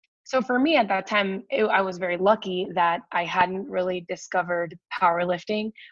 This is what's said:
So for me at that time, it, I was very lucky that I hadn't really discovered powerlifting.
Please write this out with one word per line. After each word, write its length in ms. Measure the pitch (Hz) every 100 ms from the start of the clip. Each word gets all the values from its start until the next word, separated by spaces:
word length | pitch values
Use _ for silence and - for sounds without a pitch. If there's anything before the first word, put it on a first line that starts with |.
| _ _
So 180 | - 262
for 160 | 254 247
me 180 | 294 302
at 120 | 202
that 180 | 190 190
time, 380 | 208 196 190 -
it, 140 | 220
I 160 | 214 185
was 180 | 190 180
very 180 | 180 175
lucky 520 | 190 220 202 180 180
that 260 | 180 170 175 -
I 120 | 175
hadn't 440 | 170 185 180 190 202
really 360 | 185 180 180 175
discovered 680 | 180 - 185 175 175 170 156 -
powerlifting. 800 | - 180 170 180 175 - 214 220 - -